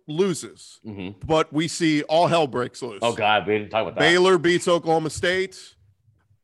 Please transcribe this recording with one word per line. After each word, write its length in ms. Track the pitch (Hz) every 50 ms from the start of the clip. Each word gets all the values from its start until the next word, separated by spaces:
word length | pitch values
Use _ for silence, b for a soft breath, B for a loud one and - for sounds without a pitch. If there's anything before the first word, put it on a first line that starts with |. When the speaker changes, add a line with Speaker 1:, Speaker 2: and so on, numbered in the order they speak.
| _ -
Speaker 1:
loses, 720 | 151 160 202 196 160 - - 101 82 - - - - _ -
Speaker 2:
Mm-hmm. 400 | 110 101 98 90 92 104 - -
Speaker 1:
but 280 | 127 160 156 156 - -
we 160 | 151 170 165
see 340 | - - 170 156 151 147 147
all 220 | - 156 165 175
hell 220 | 147 170 170 156 127
breaks 340 | 113 123 123 127 - - 135
loose. 160 | 120 104 98 113
Speaker 2:
Oh, 100 | 117 110
God, 340 | 101 107 104 107 104 85
we 120 | 101 107 107
didn't 120 | 104 95
talk 120 | 101 113 104
about 120 | 85 113
that. 60 | -
Speaker 1:
Baylor 380 | 143 165 175 180 180 190 185 170
beats 280 | 139 170 175 165 -
Oklahoma 440 | 185 175 170 151 160 160 165 156 156
State. 640 | - - - 175 185 190 190 190 - - - - - _ _ _ _ _ _ _ _ _ _ _ _ _